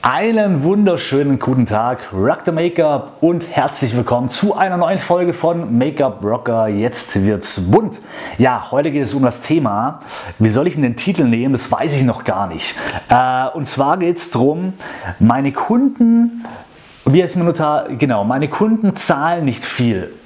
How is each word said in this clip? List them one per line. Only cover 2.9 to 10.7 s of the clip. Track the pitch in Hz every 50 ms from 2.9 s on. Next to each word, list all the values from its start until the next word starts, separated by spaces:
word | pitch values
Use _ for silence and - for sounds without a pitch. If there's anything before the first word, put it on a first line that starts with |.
| 143 139 - - - -
und | - 170 175 165 165 -
herzlich | - - 131 147 - - 139 117 113
willkommen | 123 110 - 120 123 131 123
zu | - - - - -
einer | - 190 190 180
neuen | 175 175 165 190 -
Folge | - - 175 180 180 175 170
von | 175 - 165 175 170 170 104 117
Make-up | 120 131 151 - - 139 131 101 - 98
Rocker, | 104 113 120 - 127 117 113 110 107
jetzt | 104 101 110 120 120 - - - - 101
wird's | 98 104 107 95 - - - 98 90 87
bunt. | 110 226 220 190 - - - - - - - - - -
Ja, | 123 127 123 107 - -
heute | - 139 151 165
geht | 139 147
es | 139 - 143
um | 139 131
das | 123 117 -
Thema, | - - 156 165 139 110 101 104 117 139 160 - - - - - - - - -
wie | 107 110
soll | 104 127 147
ich | 180